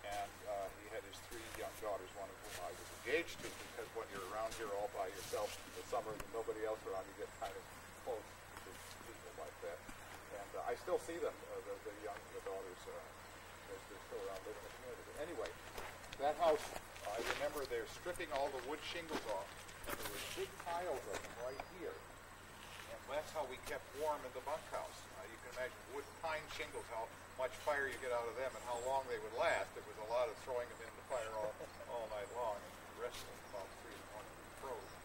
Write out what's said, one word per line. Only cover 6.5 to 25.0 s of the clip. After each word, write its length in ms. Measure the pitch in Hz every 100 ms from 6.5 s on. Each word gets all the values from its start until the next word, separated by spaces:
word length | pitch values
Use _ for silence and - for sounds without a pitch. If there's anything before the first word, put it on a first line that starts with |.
| 107 110
else 140 | 110 113
around, 160 | 95 95
you 20 | 98
get 100 | - -
kind 140 | -
of 100 | - - - - - -
close 160 | 110 104 - - -
to 60 | 98 87 - - -
people 380 | - - -
like 140 | - -
that. 160 | 175 165 - - - - - 101
And, 120 | 101 -
uh, 120 | -
I 20 | 120
still 160 | - 170
see 160 | - 170
them, 160 | 139 - -
uh, 100 | 101 104
the, 80 | 98
the 120 | 110 104
young, 140 | 107 101 -
the 100 | 123 98
daughters, 340 | 95 95 90 -
uh, 80 | 87 80 - - - - - -
they're, 140 | 95 -
they're 140 | 98 -
still 160 | -
around 160 | 98 95 104
living 160 | 104
in 20 | -
the 100 | -
community. 240 | 127 117
But 140 | - - 160
anyway, 220 | 156 - - - - - - - -
that 120 | 139 151
house, 240 | 170 151 - - - - -
I 140 | - - -
remember 300 | 143 147 131
they're 240 | 120 110 -
stripping 320 | 170 175 170
all 160 | 170 143 135
the 80 | 120
wood 100 | 156 -
shingles 340 | 170 165 151 - -
off, 160 | - - - - -
and 20 | -
there 100 | - -
were 100 | - -
big 100 | 196 -
piles 400 | - 170 170 135 -
of 60 | 95
them 160 | - -
right 200 | 123 139 - 185
here. 160 | 156
And 1040 | - - - - - - - - - - 190 -
that's 160 | 139 156 156
how 100 | 135
we 80 | 127 -
kept 160 | 143 - 135
warm 240 | 156 147
in 80 | 131
the 100 | 127 123
bunkhouse. 520 | 156 - - - -